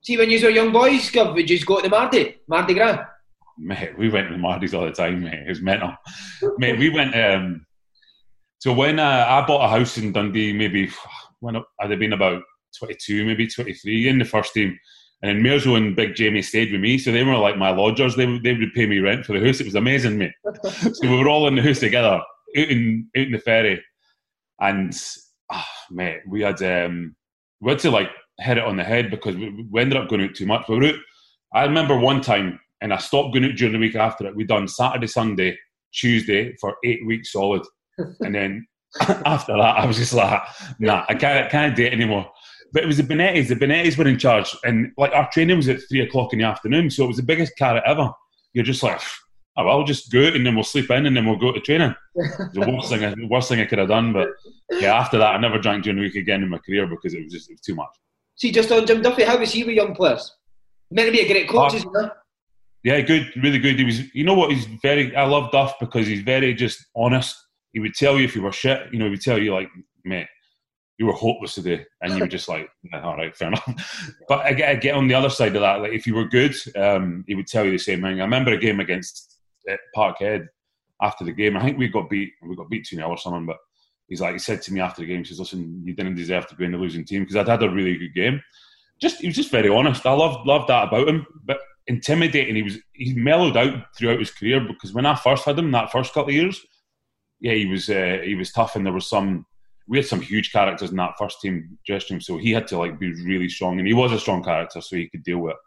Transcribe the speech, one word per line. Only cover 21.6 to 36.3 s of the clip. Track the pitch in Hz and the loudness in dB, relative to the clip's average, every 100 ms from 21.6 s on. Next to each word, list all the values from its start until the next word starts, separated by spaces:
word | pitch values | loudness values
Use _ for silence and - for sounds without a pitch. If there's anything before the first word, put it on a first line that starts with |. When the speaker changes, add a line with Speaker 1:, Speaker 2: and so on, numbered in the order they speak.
Speaker 2:
house | 151 131 | 2 2
together, | 110 123 110 92 | 2 4 4 2
out | - - - | -2 -18 -6
in, | 143 156 120 117 113 110 127 | -2 2 2 2 -2 -2 -2
out | 135 | -2
in | |
the | 110 | -2
ferry. | - 113 107 90 - _ _ _ _ _ _ _ | 2 2 2 0 -6 _ _ _ _ _ _ _
And, | 98 98 92 - - - _ _ _ | -2 0 -4 -6 -12 -16 _ _ _
ah, | 87 - - - | -12 -10 -16 -14
mate, | 90 87 82 95 | -6 -6 -6 -8
we | 101 | -2
had, | 101 92 | -2 0
um, | 95 90 87 87 85 - _ _ _ _ | 0 0 0 -4 -10 -14 _ _ _ _
we | 107 | -2
had | 147 | 2
to, | 165 | 2
like, | 113 95 - _ - | 2 0 -8 _ -8
hit | 127 120 | 0 0
it | |
on | 113 95 | 0 -2
the | |
head | 90 117 113 | 0 0 0
because | 101 110 90 | -4 -6 -6
we, | 107 101 113 | -8 -12 -4
we | 110 | 0
ended | 131 139 | 2 0
up | 113 | 0
going | 107 | -2
out | 95 | -2
too | - - | -4 -2
much. | 110 - | -2 0
We | 113 | 2
were | 147 | 2
out, | 151 - _ _ _ _ | 0 -12 _ _ _ _
I | - | 0
remember | 143 160 147 131 | 2 2 2 4
one | 123 135 | 4 2
time, | - 101 95 85 _ _ | 2 0 0 -8 _ _
and | 107 | -4
I | 95 | -4
stopped | - 139 135 | 0 0 2
going | 127 | 2
out | 131 120 | 0 2
during | 120 | 0
the | 110 | 2
week | 110 | 0
after | 113 110 - 98 | 2 0 -2 -8
it. | |
We | 101 | -6
done | 104 107 98 | 0 0 0
Saturday, | - 123 120 117 | -2 -2 -2 -4
Sunday, | - 110 95 92 90 _ _ _ | -2 -2 0 -2 -2 _ _ _
Tuesday | - 123 117 107 | -2 2 2 2